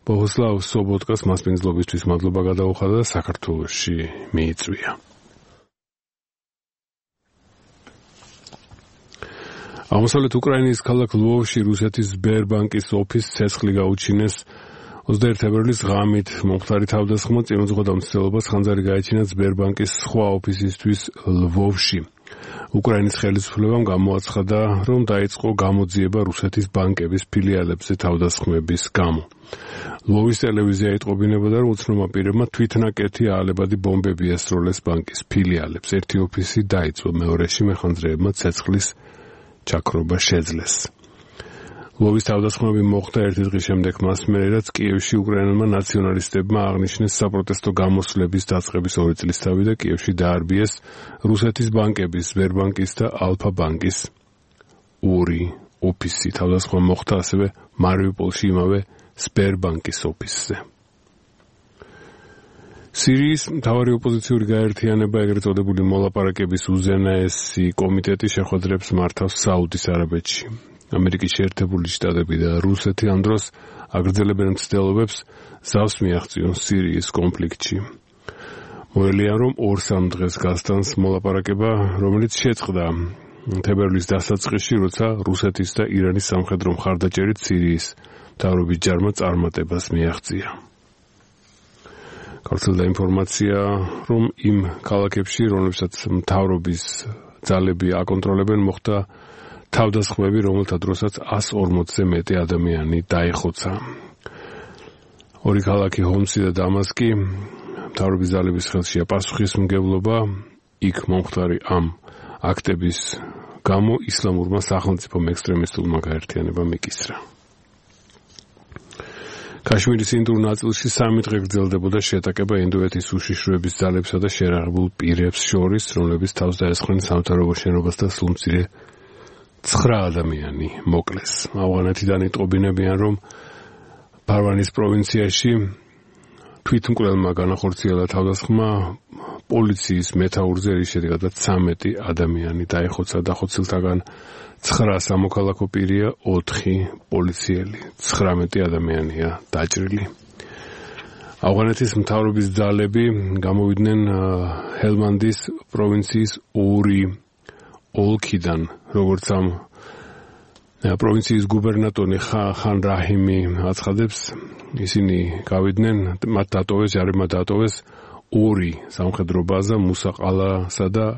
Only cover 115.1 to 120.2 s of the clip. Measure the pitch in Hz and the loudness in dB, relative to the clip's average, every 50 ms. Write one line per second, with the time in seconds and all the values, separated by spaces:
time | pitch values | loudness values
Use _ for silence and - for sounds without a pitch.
115.1 | - 90 85 82 87 - - - 90 85 85 - - - 90 85 82 82 80 80 | -4 -2 0 0 -2 -4 -2 -2 0 0 0 -2 -2 -4 -2 0 -2 -2 -2 -2
116.1 | 80 80 - - - - 82 82 82 87 87 85 85 - - - - - - - | -6 -6 -6 -6 -4 -4 -2 -2 -2 -2 -2 -2 -2 -4 -6 -10 -8 -10 -10 -10
117.1 | - - - - - _ _ _ _ _ _ _ _ _ _ _ _ _ _ _ | -10 -14 -16 -18 -20 _ _ _ _ _ _ _ _ _ _ _ _ _ _ _
118.1 | - - _ _ - - - _ _ - - _ - - - - - - - - | -20 -20 _ _ -20 -20 -20 _ _ -20 -20 _ -20 -20 -20 -20 -20 -20 -18 -18
119.1 | - - - - - - - - - - - - 113 101 92 123 123 113 107 - | -16 -18 -16 -16 -16 -16 -18 -18 -18 -10 0 0 2 2 4 2 2 2 2 2
120.1 | - 117 | 2 2